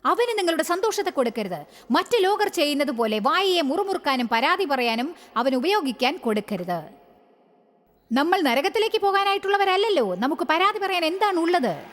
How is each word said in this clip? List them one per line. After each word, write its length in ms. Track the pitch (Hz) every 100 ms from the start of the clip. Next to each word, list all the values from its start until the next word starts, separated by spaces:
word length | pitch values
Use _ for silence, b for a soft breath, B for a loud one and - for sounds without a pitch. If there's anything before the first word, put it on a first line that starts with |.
അവന് 340 | 254 359 480 427
നിങ്ങളുടെ 240 | 359 320
സന്തോഷത്തെ 480 | 320 339 440 403 381
കൊടുക്കരുത്. 560 | - 240 220 202 165 147 B B
മറ്റു 280 | 285 370 480
ലോകർ 300 | 381 403 415
ചെയ്യുന്നത് 420 | - 294 285 294
പോലെ 280 | 233 226 214
വായിയെ 440 | 220 339 392 359
മുറുമുറുക്കാനും 640 | 285 330 392 370 294 262 233
പരാതി 320 | 226 269 359
പറയാനും 500 | 339 269 240 226 269 359 B 220
അവൻ 180 | 254
ഉപയോഗിക്കാൻ 640 | 254 294 415 285 214 247 349
കൊടുക്കരുത്. 720 | 240 214 208 196 180 175 151 - - _ _ _ _ _ _ _ _ _ _
നമ്മൾ 280 | 233 311 392
നരകത്തിലേക്ക് 600 | 294 240 359 453 440 440
പോകാനായിട്ടുള്ളവരല്ലല്ലോ. 1120 | 403 392 403 392 392 403 392 370 440 359 208
നമുക്ക് 320 | 180 247 339 320
പരാതി 280 | 320 392 427
പറയാൻ 260 | 392 359
എന്താണ് 340 | 320 381 415 359
ഉള്ളത്? 440 | 330 359 247 147 -